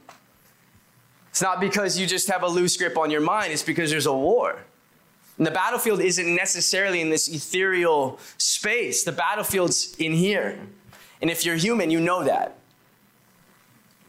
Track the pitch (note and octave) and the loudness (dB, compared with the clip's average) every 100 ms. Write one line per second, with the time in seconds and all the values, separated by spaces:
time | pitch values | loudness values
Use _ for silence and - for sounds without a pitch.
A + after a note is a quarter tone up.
0 | - - _ _ _ _ _ _ _ _ | -20 -20 _ _ _ _ _ _ _ _
1 | _ _ _ - F#3+ F3+ G3 G3+ G3 F3 | _ _ _ -4 -2 0 0 0 0 0
2 | F#3 F3+ G3 F#3 F3+ F3 F3 - F3 E3 | 0 0 0 0 2 2 2 2 0 0
3 | D#3 D3+ D#3 G#3+ F#3 D3+ - D#3+ D#3+ D#3 | 0 2 2 0 0 -4 -2 -2 0 0
4 | C#3+ C3+ D3 A#3+ F2 - - _ _ _ | 0 0 2 2 0 -4 -12 _ _ _
5 | _ _ - - D#3+ F#3 G3+ A#3+ A3+ G3 | _ _ -20 -2 0 0 -2 0 0 2
6 | F#3+ F3+ E3+ F3 F#3+ F3+ E3 F#3+ G3 F3 | 2 0 0 0 0 -2 0 0 0 0
7 | D#3+ D#3 - D#3 - F#3 F#3+ F#3 F3 D3+ | 0 0 -2 -6 -4 0 2 2 4 2
8 | B2+ B2+ - - - - G#3 A#3 D#3+ A#2 | 0 -4 -18 -4 -2 -2 -2 -2 -2 -2
9 | E3+ D3 E3+ G#3+ F#3+ F#3+ E3+ C#3+ - - | -2 -2 -2 -2 -2 0 2 0 -4 -4
10 | D#3+ D#3+ F#3+ G3 G#2 - G2+ - - - | 0 2 2 2 -2 -8 -16 -20 -20 -20
11 | - - D#3 D#3+ E3+ E3 G3 A#3 E3 E3 | -20 -6 -4 -2 -2 0 2 2 2 2
12 | E3 F3+ C3+ G2 - - _ _ _ _ | 2 2 2 0 -2 -8 _ _ _ _
13 | _ _ _ _ _ _ _ _ _ _ | _ _ _ _ _ _ _ _ _ _